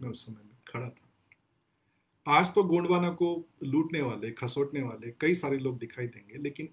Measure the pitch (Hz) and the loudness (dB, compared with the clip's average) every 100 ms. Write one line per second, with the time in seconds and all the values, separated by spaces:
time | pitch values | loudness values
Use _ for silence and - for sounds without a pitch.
0 | 123 - - 107 104 _ - 123 123 - | -8 -8 -10 -12 -18 _ -12 -10 -8 -12
1 | _ _ _ _ _ _ _ _ _ _ | _ _ _ _ _ _ _ _ _ _
2 | _ _ - 147 180 208 180 175 175 175 | _ _ 4 4 6 4 4 4 4 4
3 | 175 - 175 170 - - 139 147 160 160 | 2 0 0 -2 -6 -10 0 0 2 0
4 | 127 104 113 113 123 143 139 143 120 110 | -2 -4 -8 -6 -4 -2 -2 -2 -6 -8
5 | 117 - 156 175 139 139 131 127 117 - | -12 -2 2 2 2 0 -2 -4 -8 -8
6 | 120 - - 127 143 143 156 | -8 -10 -18 -10 -8 -8 -8